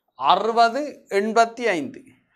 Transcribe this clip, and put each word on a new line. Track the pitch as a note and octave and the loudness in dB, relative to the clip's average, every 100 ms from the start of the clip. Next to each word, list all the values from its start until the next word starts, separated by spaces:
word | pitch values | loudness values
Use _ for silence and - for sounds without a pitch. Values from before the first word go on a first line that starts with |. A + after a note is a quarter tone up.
| _ | _
அறுபது, | - C#3 F3+ G#3+ A#3 A#3 B3 D4 - _ | -4 0 2 2 2 2 0 -8 -12 _
எண்பத்தி | G3 A3 A3+ A3+ A3+ | -4 0 2 0 0
ஐந்து | A3+ E3+ C3+ - - _ _ | -4 -2 -6 -12 -20 _ _